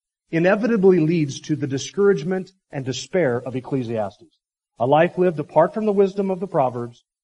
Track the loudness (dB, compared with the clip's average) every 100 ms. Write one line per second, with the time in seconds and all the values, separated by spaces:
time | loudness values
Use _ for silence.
0 | _ _ -6 0 2 2 0 4 6 6
1 | 2 0 -2 -6 -6 -4 -4 -6 -6 0
2 | 2 2 -2 -6 -8 _ _ -8 -6 -8
3 | -4 -2 0 -2 -4 -10 -6 -6 -4 -4
4 | -6 -10 -20 _ _ _ _ -4 2 4
5 | 2 2 -2 -2 -2 2 2 0 -2 2
6 | 0 0 -4 -4 -4 -2 -2 -2 -10 -14
7 | _ _